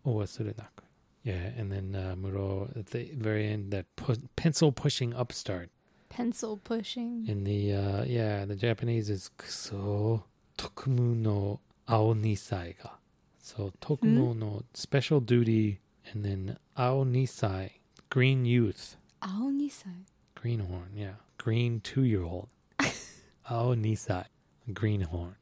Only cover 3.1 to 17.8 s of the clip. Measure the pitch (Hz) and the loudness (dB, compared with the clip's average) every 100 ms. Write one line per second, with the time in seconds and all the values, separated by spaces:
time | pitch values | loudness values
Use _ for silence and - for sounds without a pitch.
3.1 | 147 110 107 107 104 98 98 - - - | -4 0 0 0 -2 -4 -6 -6 -6 -2
4.1 | 117 - - 170 - 156 127 147 - 120 | -2 -2 0 0 4 4 4 -2 0 -2
5.1 | 120 123 - - 92 87 _ _ _ _ | -2 -4 -6 -6 -6 -8 _ _ _ _
6.1 | - 240 - 220 214 - 226 202 247 233 | -4 -4 -4 -6 -8 -4 -4 -4 -6 -6
7.1 | 233 220 101 98 104 101 101 98 98 127 | -6 -4 -2 0 0 2 2 0 0 0
8.1 | 120 110 101 98 98 120 110 120 113 104 | 0 0 -2 -4 0 0 0 0 0 0
9.1 | 98 - - - - - 101 101 104 107 | -4 -6 -16 -12 -10 -8 -4 -2 0 2
10.1 | 113 - _ _ - - - 135 123 120 | 0 -2 _ _ -12 -12 -6 0 2 2
11.1 | 117 110 101 101 107 _ _ - 110 110 | 2 2 2 0 -4 _ _ 2 4 6
12.1 | 110 110 101 - 95 85 - - - _ | 4 2 0 -4 -6 -8 -12 -18 -20 _
13.1 | _ _ _ - - 98 - - 147 - | _ _ _ -14 -8 -8 -8 -4 2 6
14.1 | 143 123 113 107 104 - - - 139 - | 6 4 0 -4 -6 -10 -12 0 0 4
15.1 | 147 117 120 113 110 107 101 _ _ - | 2 6 6 6 4 4 0 _ _ -10
16.1 | 107 101 98 95 - _ - 123 135 135 | -4 -2 -2 -4 -8 _ -2 2 2 2
17.1 | 127 131 - 104 95 95 _ | 2 0 0 -2 0 -6 _